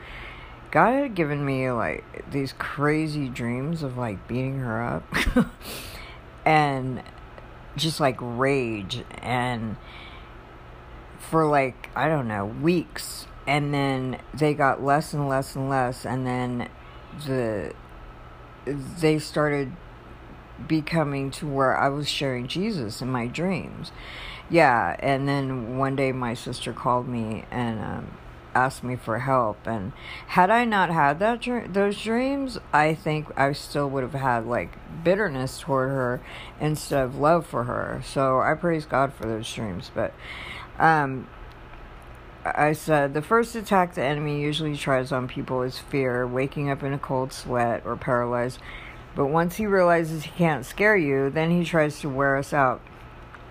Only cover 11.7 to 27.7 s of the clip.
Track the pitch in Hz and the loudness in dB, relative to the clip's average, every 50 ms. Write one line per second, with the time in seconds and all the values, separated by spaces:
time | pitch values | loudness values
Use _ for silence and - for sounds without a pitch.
11.7 | - - - - - 113 135 156 160 143 123 113 107 101 101 104 117 131 143 170 | -2 -6 -12 -6 -2 0 2 2 2 2 0 0 -2 -2 -2 -4 -2 0 2 4
12.7 | 180 165 - - - - - - - - - - - - - 135 143 147 147 143 | 4 2 0 -4 -8 -10 -10 -10 -10 -12 -14 -14 -16 -6 -2 0 2 2 2 2
13.7 | 147 143 139 139 135 131 127 127 120 - - - - 110 156 147 147 147 143 131 | 2 2 2 2 2 0 0 -2 -4 -6 -8 -8 -2 2 2 4 4 4 4 4
14.7 | - - 127 139 139 156 156 - - 147 143 139 135 135 139 - - 139 135 135 | 4 2 2 4 4 4 2 0 -2 -2 0 2 2 0 0 -2 -4 -4 -2 0
15.7 | 139 135 123 123 131 - - 98 123 131 127 127 127 127 127 123 123 120 - - | 2 2 2 0 -2 -4 -4 -4 -2 -2 -2 -2 -2 -2 -2 -2 -2 -4 -6 -8
16.7 | - - - - - - - - - 147 151 131 131 127 120 110 107 98 76 - | -10 -16 -18 -18 -18 -18 -18 -16 -14 -8 -4 -2 0 0 0 0 -2 -2 -4 -6
17.7 | - - - - - - - - - - - - - - - - - - - - | -8 -12 -16 -18 -18 -16 -16 -16 -18 -18 -18 -18 -18 -18 -18 -20 -18 -10 -8 -6
18.7 | 147 139 135 131 - - 160 156 156 151 151 - - 160 151 147 147 143 139 131 | -6 -6 -6 -8 -2 2 4 4 4 4 0 -2 0 2 2 2 2 0 -2 -4
19.7 | - - - - - - - - - - - - - - - - - - - 156 | -6 -10 -14 -16 -18 -18 -18 -18 -18 -18 -18 -18 -18 -18 -18 -18 -14 -10 -2 0
20.7 | 160 156 147 - 170 165 147 143 139 139 135 135 131 - 165 147 139 135 131 127 | 0 0 2 2 2 2 2 2 0 -2 -4 -4 -6 -6 -6 -2 2 4 4 4
21.7 | 104 - 120 139 139 147 147 - - - 143 135 127 123 123 - - 165 196 233 | 6 4 4 2 2 0 -2 -2 -2 0 0 0 0 -2 -4 -4 -2 -2 -2 -2
22.7 | 214 156 113 101 117 - 127 127 127 120 113 120 - - 170 190 185 123 76 64 | -2 -2 -4 -4 -6 -4 -4 -2 -2 -2 -2 -2 -2 -2 0 0 0 -2 -4 -6
23.7 | 52 55 - - - - - - - - - - - - - - 160 165 156 135 | -10 -10 -12 -12 -12 -14 -14 -14 -12 -12 -12 -12 -12 -12 -4 4 6 8 8 8
24.7 | 120 113 95 85 - - - 135 139 131 139 139 143 143 135 131 131 127 110 113 | 8 6 4 2 0 0 0 2 2 2 2 2 0 0 0 -2 -2 -4 -4 -4
25.7 | 127 131 135 135 135 139 135 131 127 131 123 117 117 - - 123 123 - - 120 | -2 0 0 0 2 2 2 0 0 0 -2 -2 -4 -4 -6 -8 -8 -6 -6 -6
26.7 | 113 - - 127 123 123 123 127 123 117 110 110 110 - - - - 120 120 117 | -6 -2 0 2 2 2 2 -2 -2 -2 -2 -2 -4 -6 -6 -6 -4 -2 -2 -2